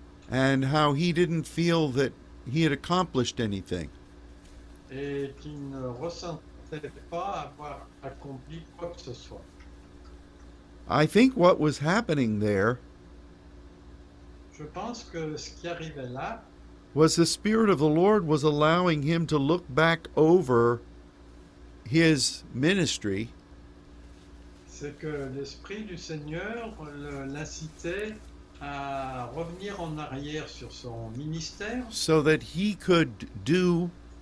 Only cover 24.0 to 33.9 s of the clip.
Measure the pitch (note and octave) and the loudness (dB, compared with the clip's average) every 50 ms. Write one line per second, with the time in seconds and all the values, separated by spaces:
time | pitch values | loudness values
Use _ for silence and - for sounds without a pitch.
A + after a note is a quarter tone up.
24 | - - - - - - - - - - - - - - - - C#3 D3 - - | -20 -20 -20 -20 -20 -20 -20 -20 -20 -20 -20 -20 -20 -20 -16 -12 -12 -12 -10 -10
25 | E3 D#3 D3 C#3+ C#3 C3 C3 C#3 C#3 - - - - - G3 A3 G#3+ G3+ F3+ - | -8 -6 -6 -6 -6 -8 -8 -8 -10 -10 -12 -14 -14 -12 -12 -10 -10 -10 -12 -12
26 | - - D#3+ D3+ D3 D3+ D#3 E3+ F#3+ G#3 A3+ A#3+ A3+ A3 - - D#3 D3 C#3+ C#3+ | -12 -10 -10 -10 -10 -8 -8 -8 -8 -8 -8 -8 -10 -10 -12 -14 -14 -14 -14 -12
27 | C#3+ D3 C#3+ C#3 C3+ C3+ C#3 D3 D#3 D3+ - - D#3 D#3 - - - E3+ F3+ G3+ | -12 -10 -10 -10 -10 -8 -8 -8 -10 -10 -10 -12 -12 -14 -12 -10 -8 -6 -6 -6
28 | G#3+ A3 A3 G#3+ - - - - - - - - C#3+ C#3+ C#3+ C#3 C#3 C#3 C#3 C3+ | -6 -8 -10 -12 -16 -20 -20 -20 -20 -20 -18 -14 -12 -10 -8 -8 -6 -6 -6 -6
29 | C3 C3 C3 B2+ A#2+ A#2+ B2+ D#3 E3+ E3+ E3+ F3 G3 G3+ G3 - E3+ D#3+ D#3 D3+ | -6 -6 -8 -8 -10 -8 -8 -8 -8 -8 -10 -10 -10 -10 -8 -8 -8 -8 -8 -8
30 | D3+ - C3 C#3 C#3+ D3+ D3+ D3+ C#3+ - - - B2 A2+ - - - B2 A#2 A#2 | -8 -8 -8 -8 -8 -6 -6 -8 -8 -10 -12 -14 -16 -16 -14 -14 -12 -12 -10 -10
31 | A#2 A2+ A2+ B2+ D3 D#3 D#3+ E3 D#3+ - - - G3+ G#3+ A#3+ B3+ B3 A3+ - - | -10 -10 -10 -8 -6 -6 -6 -6 -8 -8 -10 -8 -8 -6 -6 -6 -6 -6 -6 -2
32 | - - D#3+ D#3+ C#3 D#3 D#3 D3 - - - E3 G3 G#3 G3 - - - F3+ E3+ | 2 4 4 4 6 4 2 2 0 -4 -4 -2 -2 -2 -2 -2 2 4 4 4
33 | D#3 C3 G#2+ - - - - A2 F#2+ C3 E3 F#3 F3+ F3+ F3 E3 F3+ F3 | 4 2 -2 -8 -12 -12 -12 -6 0 2 2 4 4 4 4 2 0 -2